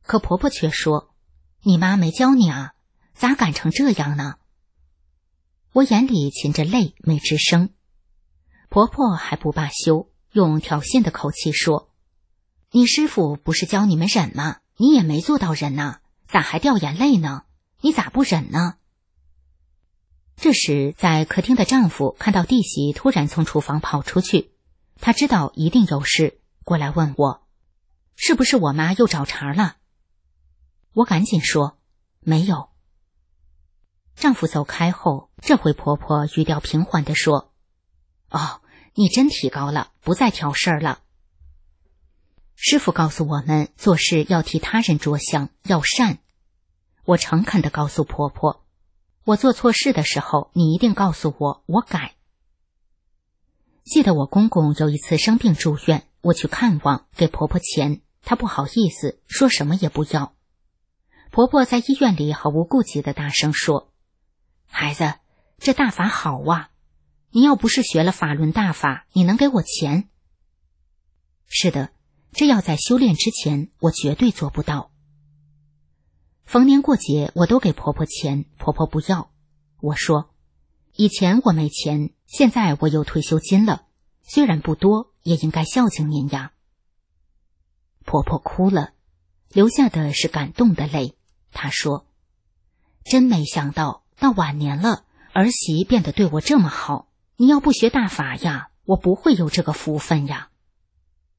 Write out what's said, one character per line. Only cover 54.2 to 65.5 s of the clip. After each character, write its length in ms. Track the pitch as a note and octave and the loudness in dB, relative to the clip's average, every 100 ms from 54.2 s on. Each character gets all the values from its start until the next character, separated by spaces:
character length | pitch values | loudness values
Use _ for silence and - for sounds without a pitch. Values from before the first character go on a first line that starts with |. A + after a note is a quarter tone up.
| C#3 | 2
公 220 | G3 A3+ | 2 4
公 260 | F3+ D3+ | 4 2
有 160 | D3 D#3 | 2 0
一 60 | D3 | -2
次 220 | - D#3+ | -2 0
生 200 | - A3+ | 2 2
病 160 | A3+ | 2
住 240 | D3+ D#3+ D3 - | 2 0 -2 0
院， 220 | D#3 - _ | 0 -2 _
我 140 | F3 | -2
去 140 | E3+ D#3 | 0 -2
看 320 | - A#3+ D3+ | -2 0 0
望， 240 | C#3+ - - | 0 -2 -6
给 140 | - D#3+ | -2 -2
婆 180 | - D#3 | 0 -4
婆 140 | F3 | -2
钱， 400 | - - C#3+ D3+ _ _ | -2 -2 -2 -4 _ _
她 120 | - | -4
不 120 | B3 A3+ | -4 -2
好 200 | - C#3 | -6 -4
意 220 | A#3 F#3+ | 0 0
思， 300 | - C#3+ - _ | -2 -8 -8 _
说 200 | - C4+ | 0 0
什 180 | - D3 | 2 -2
么 100 | F#3 | -2
也 120 | E3 | -2
不 140 | - | -4
要。 300 | D#3 D3+ C#3 _ _ _ _ _ _ _ _ _ - | -4 -4 -6 _ _ _ _ _ _ _ _ _ -6
婆 160 | - B3+ | 0 2
婆 180 | D4 | 4
在 140 | B3 A#3+ | 2 0
医 180 | A#3 C4+ | -2 0
院 160 | B3+ E3+ | 2 0
里 160 | D3 | -2
毫 180 | D3 D3+ | -2 -2
无 140 | D3+ | -2
顾 180 | E3+ C4 | 0 0
忌 200 | A3 C#3+ | 0 -4
地 100 | C#3+ | -6
大 160 | C#3 D3 | -6 -4
声 240 | - D3+ | -2 -2
说 400 | D3 - C#3+ - _ _ _ _ _ _ _ _ | -2 -2 -2 -4 _ _ _ _ _ _ _ _
：“孩 260 | - D3 | -8 -6
子， 200 | D3 D#3 - _ _ _ | -2 -4 -4 _ _ _